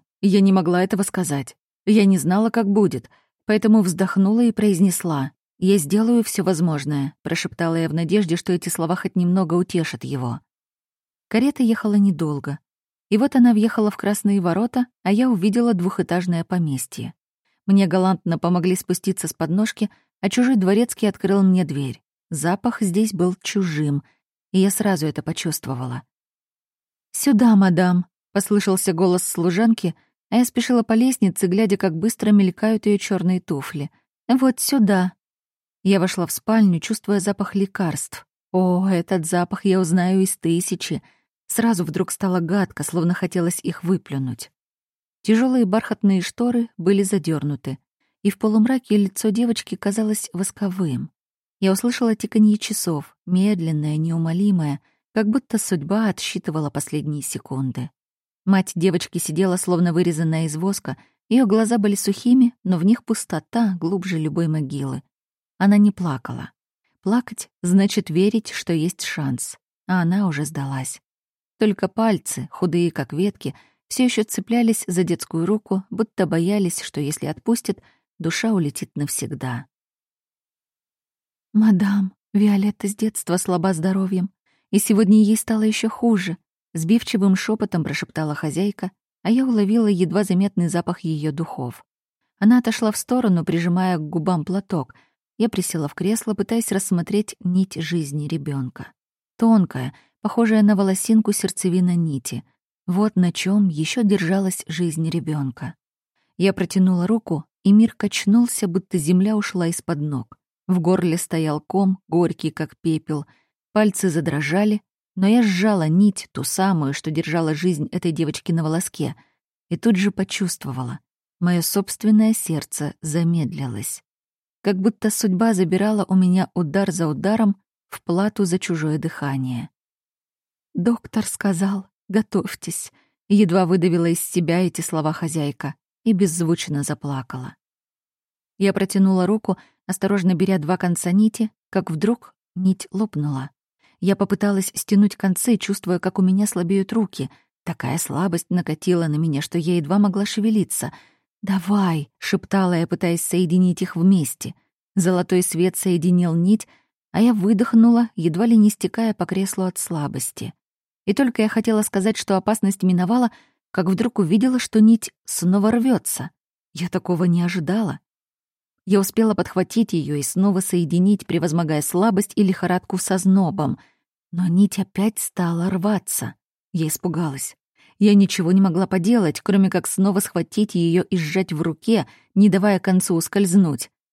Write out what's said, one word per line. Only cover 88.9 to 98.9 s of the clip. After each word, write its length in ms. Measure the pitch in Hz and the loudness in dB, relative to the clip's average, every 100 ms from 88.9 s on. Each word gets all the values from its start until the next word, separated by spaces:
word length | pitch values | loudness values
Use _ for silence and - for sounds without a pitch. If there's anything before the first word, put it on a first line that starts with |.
| - _ _ | -12 _ _
а 80 | 190 | 0
я 160 | 240 262 | 0 2
уловила 420 | 220 196 233 214 | 2 2 2 2
едва 360 | 180 180 180 | 2 2 0
заметный 460 | 196 185 196 185 170 | 0 0 0 0 -2
запах 320 | 170 175 175 | -2 -4 -6
её 300 | 165 156 156 | -6 -4 -4
духов. 540 | 143 160 - 123 - _ _ _ _ _ _ | -4 -8 -8 -10 -12 _ _ _ _ _ _
Она 180 | 214 247 | 4 6
отошла 320 | 233 220 220 | 4 -2 -2
в 60 | - | -2
сторону, 460 | - 247 233 175 | -2 0 2 0
прижимая 540 | - 170 170 175 185 175 | 0 -2 0 0 0 -2
к 120 | 151 | -4
губам 360 | 170 156 175 147 | -4 -2 -2 -2
платок. 500 | 190 - 165 127 _ _ _ _ - | -6 -4 -6 -6 _ _ _ _ -4
Я 120 | 233 | -2
присела 380 | 196 175 165 147 | -2 -4 -6 -6
в 60 | |
кресло, 400 | - 180 226 - | -4 -2 -2 -4
пытаясь 380 | 208 202 226 - | -4 -2 -4 -2
рассмотреть 640 | 196 - 175 165 208 214 - | -4 -2 -2 0 -2 -4 -6
нить 340 | 180 185 190 - | -2 -2 -2 -6
жизни 520 | 156 170 143 147 147 | -6 -4 -4 -8 -6
ребёнка. 640 | 160 147 139 127 - - | -6 -6 -6 -8 -10 -20